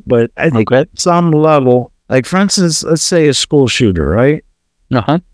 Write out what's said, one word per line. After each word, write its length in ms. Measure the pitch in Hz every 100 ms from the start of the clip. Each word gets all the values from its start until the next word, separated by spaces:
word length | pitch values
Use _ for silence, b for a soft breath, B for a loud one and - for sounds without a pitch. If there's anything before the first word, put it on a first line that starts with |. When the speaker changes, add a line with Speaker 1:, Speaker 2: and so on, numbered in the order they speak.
| -
Speaker 1:
but 240 | 120 117 -
I 120 | 156
think 220 | 117 107
Speaker 2:
Okay. 80 | 127
Speaker 1:
at 140 | - -
some 340 | 180 175 170
level, 600 | 151 156 147 127 123 123 _ -
like, 180 | 131 127
for 120 | 185
instance, 460 | 202 - 175 151 -
let's 160 | 165
say 260 | - 175 151
a 60 |
school 340 | 131 - 147 127
shooter, 400 | - 113 87 71
right? 380 | 104 135 156 - _ _ _ -
Speaker 2:
Uh-huh. 260 | 123 107 170 -